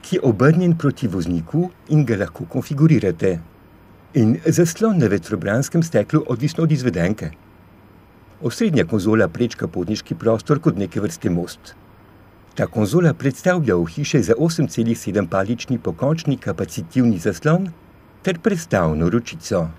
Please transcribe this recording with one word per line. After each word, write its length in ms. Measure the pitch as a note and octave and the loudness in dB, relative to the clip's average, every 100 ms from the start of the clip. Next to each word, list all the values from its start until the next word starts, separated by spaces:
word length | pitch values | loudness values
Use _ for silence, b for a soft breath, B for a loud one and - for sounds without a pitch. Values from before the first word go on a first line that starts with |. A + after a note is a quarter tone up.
ki 140 | - - | -2 0
je 60 | |
obrnjen 540 | C3+ G2+ C3 E3 F3+ E3 | 2 4 4 4 2 2
proti 300 | C#3+ - A2+ | 0 -2 -4
vozniku 560 | F2+ E2+ F2 D#2+ D#3 F3 - - | -2 -2 -2 -2 -2 -2 -6 0
in 160 | D3+ C3 | 2 2
ga 100 | G#2 | 0
lahko 220 | - - - | -2 -6 -8
konfigurirate. 880 | C3 - C#3+ D#3+ - G2 E2 F#2+ F2 E2 - - - - - - | -8 -6 2 4 4 2 0 0 -2 -8 -20 -20 -20 -20 -20 -4
In 240 | C#3+ A2 B2+ E3 | 2 2 2 2
zaslon 520 | D#3+ E3+ - A3+ F#3 | 2 2 2 0 2
na 140 | A2+ | 2
vetrobranskem 720 | G2 - F2+ G2 A2+ C#3 E3 | 0 -2 -4 -2 -2 0 -2
steklu, 400 | E3 A2+ G#2 D3+ - | 0 0 0 -2 -2
odvisno 360 | A2+ D3+ - | -4 -4 -2
od 80 | E3 | 0
izvedenke. 640 | D3 B2 F2 F2 G#2+ D#2+ - - - - - - - - - - - | 0 0 0 -2 -2 -8 -12 -20 -20 -20 -20 -20 -20 -20 -20 -20 -8
Osrednja 440 | D#3 - A3+ C#3+ E2 | -8 -2 0 2 2
konzola 400 | A2 F#2+ A2 F#2 | 0 2 4 2
prečka 400 | E2 A#2 - E2+ | 0 -4 -2 -6
potniški 480 | F#2+ F2+ G#2+ - G2 | -4 -4 -4 -6 -4
prostor 440 | A2+ A2+ - C#3+ | 0 -2 0 0
kot 160 | D#3 G2 | 0 -2
neke 240 | F#2+ - | -4 -4
vrste 280 | G2 - G#2+ | -6 -4 -2
most. 440 | E2+ F2 - - - - - - - - - - - | -2 -4 -12 -20 -20 -20 -20 -20 -20 -20 -20 -16 -4
Ta 120 | G2 | -4
konzola 460 | A#2+ G#2 D3+ E3+ | 0 0 4 2
predstavlja 640 | - C#3 A#2+ F#3 F3+ C3 F2+ | 2 -2 0 0 2 2 2
ohišje 420 | E2+ - G2 - | 0 -4 0 0
za 100 | F2+ A2+ | 2 2
osem 300 | E3 E3 D3 | 2 0 -2
celih 300 | - A2+ A#2 | 0 -2 -2
sedem 300 | - G2 F2 | -2 -2 0
palični 520 | F#2+ F#2+ A#2+ - A#2+ | -2 -2 -4 -4 -4
pokončni 580 | - E2 C3 D#3+ D3+ B2+ | -4 -2 -2 0 -2 -4
kapacitivni 800 | - E2 - - D#2+ C3 A#2+ F#2+ | -4 -6 -6 -6 -4 2 2 2
zaslon 540 | G#2 F#2 D3+ E3+ F#3+ E3 - - - - | -2 -2 0 0 0 -10 -20 -20 -20 -6
ter 160 | - F3 | -4 0
prestavno 680 | A3+ F#3 - G#2 E2 D#2 E2+ | 0 -2 0 0 2 2 2
ročico. 540 | A#2 A#2 E2 - F#2 E2 | 0 -4 -14 -4 -4 -4